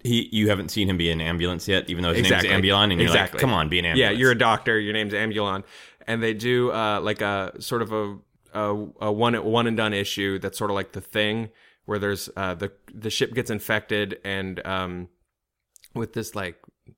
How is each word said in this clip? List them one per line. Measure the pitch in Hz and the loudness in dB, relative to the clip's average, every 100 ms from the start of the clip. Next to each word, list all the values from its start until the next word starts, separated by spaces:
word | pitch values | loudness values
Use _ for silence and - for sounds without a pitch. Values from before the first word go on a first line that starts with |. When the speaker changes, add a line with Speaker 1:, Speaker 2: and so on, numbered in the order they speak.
Speaker 1:
he, | 120 117 - | 0 0 0
you | 107 104 | 2 2
haven't | 98 80 | 2 -2
seen | 107 98 | -2 0
him | 90 | 2
be | 85 | 2
an | 82 | 0
ambulance | 80 85 87 87 - | -2 0 -2 -2 -2
yet, | 95 - | -2 -2
even | 87 | -2
though | 87 | 0
his | 110 | 2
Speaker 2:
Exactly. | - 107 92 | 4 4 4
Speaker 1:
name's | 95 | 4
Ambulon, | 95 98 104 | 4 4 4
and | 87 | 4
you're | 85 | 4
Speaker 2:
Exactly. | 87 92 - | 4 2 0
Speaker 1:
like, | |
"Come | 131 | 2
on, | 95 78 | 2 2
be | 87 | 2
an | |
Speaker 2:
Yeah, | 85 | 2
Speaker 1:
ambulance." | 127 110 110 | 4 2 4
Speaker 2:
you're | 127 | 4
a | 117 | 4
doctor. | 117 - - 110 | 4 4 2 0
Your | 104 | 0
name's | 107 104 | -2 -2
Ambulon. | 104 110 107 101 95 95 - - - - | -2 -2 -2 -2 -4 -8 -20 -20 -14 -6
And | 113 | -2
they | 113 | -2
do, | 107 120 123 123 | 0 0 2 2
uh, | 110 107 104 | 0 0 0
like, | 95 107 | -2 -2
a | 104 98 95 - | -2 -2 -4 -8
sort | - 120 | -4 -4
of | 107 | -2
a, | 110 104 101 _ _ _ | -2 -4 -8 _ _ _
a, | 107 104 104 104 - | -4 -2 -2 -6 -6
a | 107 | -2
one, | 107 117 117 | 2 2 2
one | 107 117 117 | 2 2 2
and | 113 | 2
done | 107 | 0
issue | 101 101 - 98 98 | 0 -2 -2 -2 -2
that's | 95 - | -4 -4
sort | 104 | -2
of | 98 | -2
like | 98 | -4
The | 101 | -10
Thing, | - 107 104 110 110 _ _ _ - | -4 0 0 0 -6 _ _ _ -6
where | 104 | -2
there's, | 101 98 - - | 0 -2 -6 -6
uh, | 95 | -4
the, | 87 101 - - | -4 -6 -10 -20
the | - 110 | -10 -6
ship | - 123 | -2 -2
gets | 117 117 | -2 -4
infected | 107 - 107 - 104 101 - | -4 -2 -4 -2 -2 -2 -6
and, | 98 98 95 90 | -8 -6 -6 -6
um, | - 95 92 90 90 _ _ _ _ _ _ _ _ | -6 -4 -4 -8 -12 _ _ _ _ _ _ _ _
with | 120 113 | -8 -6
this, | 117 104 107 | -6 -8 -6
like, | 92 82 - _ _ | -8 -10 -20 _ _